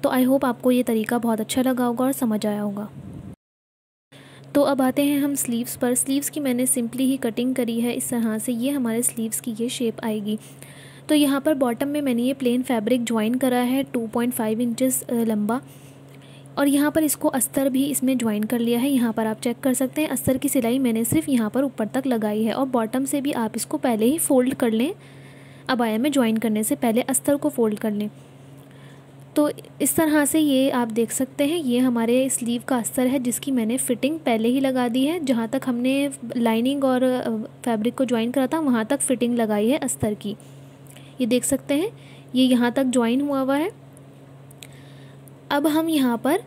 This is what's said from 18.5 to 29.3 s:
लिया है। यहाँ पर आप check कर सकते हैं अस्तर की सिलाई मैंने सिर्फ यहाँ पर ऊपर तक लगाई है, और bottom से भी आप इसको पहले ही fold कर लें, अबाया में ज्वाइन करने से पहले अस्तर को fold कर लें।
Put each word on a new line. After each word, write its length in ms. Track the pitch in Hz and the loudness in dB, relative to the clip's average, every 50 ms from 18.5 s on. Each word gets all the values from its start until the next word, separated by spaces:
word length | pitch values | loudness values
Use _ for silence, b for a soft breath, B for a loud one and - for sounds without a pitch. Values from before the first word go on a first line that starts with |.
| - 233 | -2 -2
लिया 200 | 233 226 240 240 | 0 0 0 0
है। 100 | 233 285 | 2 2
यहाँ 240 | 285 254 233 233 220 | 2 2 2 2 0
पर 140 | 233 220 220 | 0 -2 -2
आप 140 | 214 220 | -2 -2
check 180 | - 247 240 233 | -2 -4 -4 0
कर 140 | - 269 254 | 0 0 0
सकते 280 | 240 262 254 254 302 | 2 0 -2 0 -2
हैं 80 | 302 311 | -2 -2
अस्तर 280 | 277 254 - - 262 262 | -2 -2 0 0 0 2
की 120 | - 277 | 0 0
सिलाई 300 | - 285 226 226 240 269 | 0 2 2 2 0 2
मैंने 260 | 269 240 226 220 233 | 2 2 2 2 0
सिर्फ 240 | 226 - 311 320 - | 2 0 0 0 2
यहाँ 200 | 277 240 226 214 | 0 2 2 2
पर 140 | - 247 277 | 0 0 0
ऊपर 240 | 277 - - 226 202 | 0 0 -4 -4 -2
तक 160 | - 262 269 | -2 -2 0
लगाई 380 | 277 247 233 214 208 208 214 220 | 0 0 0 0 0 0 0 0
है, 100 | 226 - | 0 2
और 140 | - 269 269 | 0 -2 0
bottom 380 | 247 247 220 220 226 262 277 | 0 0 0 0 -2 -2 -2
से 160 | 269 - 285 | 0 -2 -2
भी 100 | 262 277 | -2 -2
आप 240 | - - 226 220 226 | -2 -2 -2 -2 -4
इसको 220 | 226 - - - 302 | -6 -6 -4 -6 -2
पहले 280 | - 254 233 214 220 | 0 0 0 2 2
ही 120 | 233 285 330 | 2 2 2
fold 380 | - - 294 254 254 247 269 | 0 2 4 4 4 2 0
कर 160 | - - 233 | 0 0 0
लें, 240 | 220 220 233 302 403 B B B B B B B B B B B B B B B | 2 0 0 -2 -4 B B B B B B B B B B B B B B B
अबाया 280 | 262 226 240 226 214 220 | -2 0 0 0 0 0
में 140 | 240 311 | 0 2
ज्वाइन 260 | 277 277 247 220 220 226 | 2 2 2 2 2 0
करने 260 | 220 233 214 214 214 | 0 0 0 0 0
से 120 | - 285 | -2 -2
पहले 260 | 277 - 240 214 233 | 0 0 0 2 2
अस्तर 340 | 240 - 269 - - - 285 | 0 0 -2 -2 2 0 0
को 140 | 285 - 302 | 2 0 -2
fold 300 | 285 - 233 220 214 208 | 0 2 0 0 0 -2
कर 120 | - 220 | -4 -4
लें। 180 | 208 202 208 214 - B B B B B B B B B B B B B B B B B B B B B - - | -2 -2 -4 -6 -8 B B B B B B B B B B B B B B B B B B B B B -20 -4